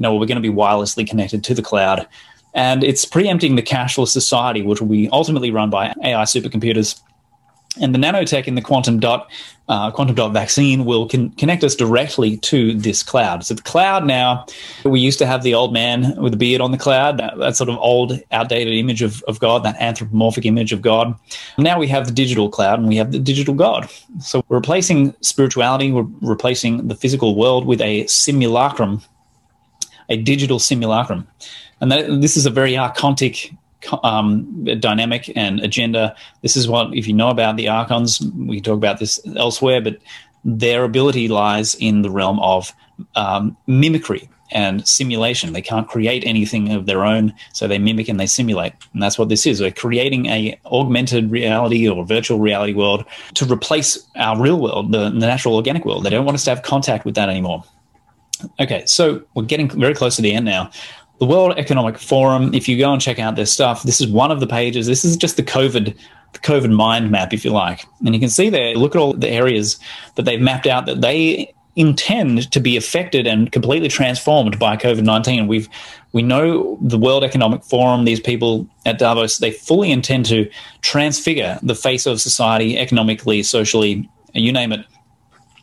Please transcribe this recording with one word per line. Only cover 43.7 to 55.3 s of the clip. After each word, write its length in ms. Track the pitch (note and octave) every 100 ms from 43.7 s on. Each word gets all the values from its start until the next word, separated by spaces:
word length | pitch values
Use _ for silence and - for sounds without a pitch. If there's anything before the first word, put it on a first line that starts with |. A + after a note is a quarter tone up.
| C3 D#3 D#3+ - - - _ -
and 360 | G#2+ G2 G2 -
simulation. 640 | - C3 A2+ A#2 B2 E3+
They 80 | E3+
can't 260 | - A2+ A2
create 380 | A#2 A2 B2+
anything 480 | A#2 A2 G#2 A2+ G#2
of 140 | G#2+ F#2+
their 180 | F#2+
own, 300 | G#2 A2 G#2+ - -
so 160 | - G#2
they 100 | G2+
mimic 300 | G#2+ A2 G#2+
and 100 | G2
they 80 | F#2+
simulate. 460 | - A#2 F#2 E2+ - -
And 80 | F2+
that's 160 | G2+ -
what 100 | A2
this 160 | G#2+
is. 160 | D#3 G2+
We're 100 | F#2
creating 560 | - A#2+ A#2+ C3+ C3 A#2
a 320 | A2 G#2+ -
augmented 640 | - B2 C3 B2 B2+ A#2+ A2
reality 560 | A#2 A2+ A2+ A#2+ A#2 A2
or 200 | F2+ F2
virtual 320 | A2+ A2 A2
reality 340 | G#2+ G2+ G#2
world 320 | G2+ G2+ G#2 - - -
to 100 | -
replace 580 | B2+ A#2 - D#3 C#3 - - -
our 240 | A2 A2
real 180 | C3+ E3+
world, 340 | A#2 G2+ G#2
the, 180 | A2 G#2
the 160 | A2+
natural 300 | A2+